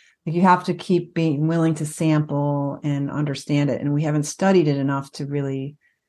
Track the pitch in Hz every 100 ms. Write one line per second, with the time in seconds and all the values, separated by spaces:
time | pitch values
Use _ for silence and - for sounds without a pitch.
0 | _ _ - 165 185 180 180 175 - 180
1 | - - 165 143 156 165 160 156 151 -
2 | 160 151 151 143 143 143 143 139 147 143
3 | 143 - 147 139 - 147 143 120 143 147
4 | 156 151 147 - 190 190 151 139 135 139
5 | 139 - 143 143 139 135 135 151 _ _